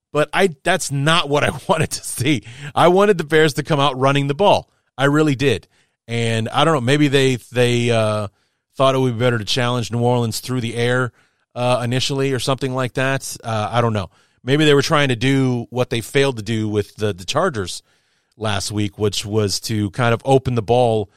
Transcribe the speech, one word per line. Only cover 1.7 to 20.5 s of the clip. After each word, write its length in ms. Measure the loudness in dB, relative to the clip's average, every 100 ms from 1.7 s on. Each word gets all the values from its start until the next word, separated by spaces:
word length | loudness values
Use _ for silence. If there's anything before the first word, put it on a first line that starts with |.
| 0 -2
to 140 | -4
see. 400 | -10 -4 0 0 -4 -16 -6
I 140 | 2 4
wanted 300 | 6 4 2
the 60 |
Bears 300 | 2 2 2
to 80 | 0
come 180 | -2 0
out 180 | 0 2
running 300 | 2 2 0
the 60 |
ball. 360 | 2 2 2 0 _ _ -2
I 100 | 2
really 280 | 4 2
did. 320 | 2 0 0 -6 _ _ _ -8
And 420 | -4 -2 -2 -2
I 160 | 0
don't 100 | 2
know, 60 | 2
maybe 280 | 2 2 4
they, 280 | 4 2 0
they, 540 | -4 0 2 2 0
uh, 380 | 0 0 -2 -6 _ _ _ _ 0
thought 180 | 2
it 40 | 2
would 160 | 0
be 40 | 0
better 200 | 0 0
to 60 |
challenge 460 | -2 -2 -2 -2 -4
New 120 | -2
Orleans 380 | 0 0 -2 -4
through 200 | -6 -6
the 160 | -4 -2
air, 340 | 0 0 -2 -8 _ _ _
uh, 260 | -4 -2 0
initially 500 | 0 -2 -2 -2 -2
or 60 | -2
something 360 | -2 -2 -2
like 180 | -4 -4
that. 440 | -2 -2 -4 -6 -12
Uh, 260 | -6 -4 -2
I 80 | 0
don't 140 | 0
know. 160 | 0 -6 _ _ _
Maybe 200 | -2 2
they 100 | 4
were 80 | 4
trying 260 | 4 2 0
to 80 | 0
do 500 | 0 2 2 -2 -4
what 200 | -4 -2
they 120 | -4
failed 340 | -2 0 0 -2
to 60 |
do 260 | -4 -4 -2
with 260 | -2 -4 -4
the, 160 | -6
the 100 | -4
Chargers 580 | -4 -2 -2 -2 -8 -10 _ _ _ _ _ -8
last 340 | -4 -2 -2
week, 280 | -4 -4 -2
which 260 | -2 -2
was 360 | -4 -2 -2 -2
to 300 | -4 -2 -2
kind 220 | -2 0
of 80 | 0
open 300 | 2 2 2